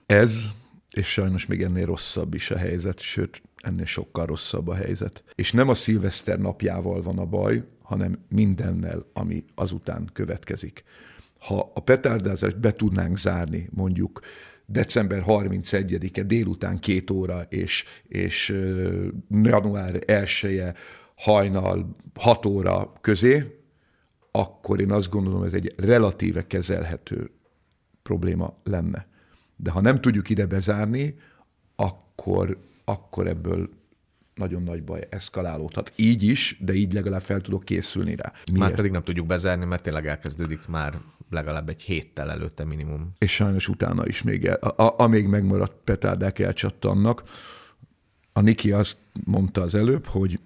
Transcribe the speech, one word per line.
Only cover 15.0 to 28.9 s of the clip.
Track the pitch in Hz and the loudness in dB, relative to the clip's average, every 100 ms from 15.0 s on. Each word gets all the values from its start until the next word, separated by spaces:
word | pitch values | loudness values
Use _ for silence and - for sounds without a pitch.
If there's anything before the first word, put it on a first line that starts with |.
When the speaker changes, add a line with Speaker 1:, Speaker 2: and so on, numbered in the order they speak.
| 101 98 | 0 -2
Speaker 1:
harmincegyedike | 90 107 98 92 87 98 95 87 90 - | 2 2 2 -4 -2 -2 0 -2 -4 -4
délután | 98 117 98 92 95 92 | 0 0 0 -2 -4 -4
két | - 92 - | 0 0 0
óra | 95 92 90 85 | -2 -2 -4 -6
és, | 92 90 - - - - | -4 -2 -4 -6 -14 -10
és, | 92 92 - - | -4 -2 -2 -2
ö, | 98 95 92 92 92 92 92 - | -2 -2 0 0 -2 -4 -6 0
január | 104 110 104 101 101 92 90 - | 4 6 6 2 -2 -4 -4 2
elseje | 104 98 - 101 95 90 87 - - - _ | 2 2 -2 -2 -2 -2 -8 -14 -20 -20 _
hajnal | - 104 101 95 92 92 90 - - - | 4 6 6 2 0 0 -4 -10 -18 0
hat | 117 113 104 | 4 6 4
óra | 98 92 92 98 - | 2 2 0 -2 -4
közé, | - 98 123 143 143 - _ _ _ _ _ _ _ | 2 4 6 6 2 -10 _ _ _ _ _ _ _
akkor | 107 98 - - 98 | -2 -2 -4 -2 0
én | 98 | 2
azt | 104 92 | 2 0
gondolom, | 101 95 95 | 0 0 0
ez | 92 | -2
egy | 95 87 - | -2 -4 -2
relatíve | 98 120 107 - 90 85 - | 4 6 6 2 -2 -2 -4
kezelhető | 95 90 85 80 82 - - - _ _ _ _ _ _ _ | -4 -2 -4 -4 -8 -8 -10 -10 _ _ _ _ _ _ _
probléma | - 90 90 85 82 - | -6 -2 0 -2 -4 -6
lenne. | - 92 85 | -4 -2 -2